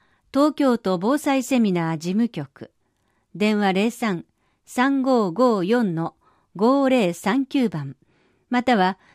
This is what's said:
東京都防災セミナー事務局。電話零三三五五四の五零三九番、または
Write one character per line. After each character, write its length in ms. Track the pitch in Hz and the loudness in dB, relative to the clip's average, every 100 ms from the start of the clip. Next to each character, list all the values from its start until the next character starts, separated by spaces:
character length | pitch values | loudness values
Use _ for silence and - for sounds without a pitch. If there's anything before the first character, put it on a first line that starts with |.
| _ _ _ | _ _ _
東 200 | 262 302 | 0 2
京 240 | - 277 233 | 2 2 2
都 200 | 196 185 | 0 -2
防 200 | 202 294 | 0 -2
災 240 | 302 269 | 0 -2
セ 180 | 247 262 | 0 0
ミ 100 | 214 | 2
ナ 240 | 175 165 160 | 0 -2 -4
ー 20 | |
事 120 | 170 | -4
務 180 | 196 233 | -2 -2
局。 420 | - 135 - - _ _ _ _ _ _ | -4 -12 -14 -20 _ _ _ _ _ _
電 260 | 170 214 214 | -4 0 0
話 120 | 202 | 0
零 200 | 185 226 | 0 -2
三 340 | - 226 170 - _ _ _ - | -2 -4 -4 -8 _ _ _ -10
三 360 | - 262 277 | -2 0 0
五 300 | 254 247 196 | 0 0 0
五 320 | 170 254 214 | 0 2 2
四 320 | 180 240 214 160 | 0 0 0 -2
の 200 | 165 - _ _ _ 170 | -6 -8 _ _ _ -2
五 320 | 226 277 269 | 2 2 2
零 240 | 254 220 | 2 0
三 320 | - 202 254 262 | -2 -2 -2 -2
九 240 | 285 233 | 0 -2
番、 260 | 160 139 - _ _ _ _ - | -2 -10 -14 _ _ _ _ -6
ま 120 | 247 | -2
た 140 | 247 226 | 2 2
は 220 | 185 196 _ | 2 -2 _